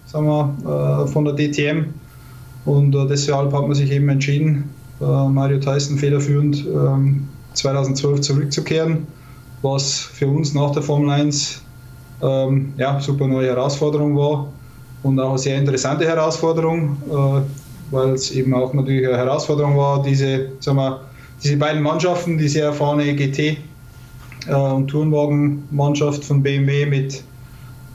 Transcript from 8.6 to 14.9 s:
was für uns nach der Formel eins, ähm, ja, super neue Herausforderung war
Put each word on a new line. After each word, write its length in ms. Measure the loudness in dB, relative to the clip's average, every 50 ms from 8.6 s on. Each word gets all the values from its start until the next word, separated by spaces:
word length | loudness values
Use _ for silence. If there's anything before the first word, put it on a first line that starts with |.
| -2 0 0 0 2 2 0 -2 -4 -6 -12 -18 -20 -20 -20 -20 -20 -20 -10 -6 -4
was 340 | -2 -2 -2 -2 -2 -4 -6
für 300 | -8 -10 -6 -2 0 2
uns 260 | 2 2 0 0 0
nach 160 | 0 0 0
der 140 | 0 -2 -2
Formel 260 | 0 0 2 2 2
eins, 540 | 2 2 2 2 0 -2 -4 -4 -8 -12 -16 -20 -20 -20 -20 -20 -20 -20 -20 -20 -8 -4
ähm, 500 | -2 0 0 2 2 2 2 0 0 -2 -2 -2
ja, 220 | -2 0 0 0
super 260 | 0 -2 -2 0 0
neue 220 | 0 2 2 2 2
Herausforderung 680 | 2 0 0 0 0 0 0 0 2 2 2 2 2
war 320 | 2 2 2 0 -2 -4 -6 -12 -16 -18 -20 -20 -20 -20 -20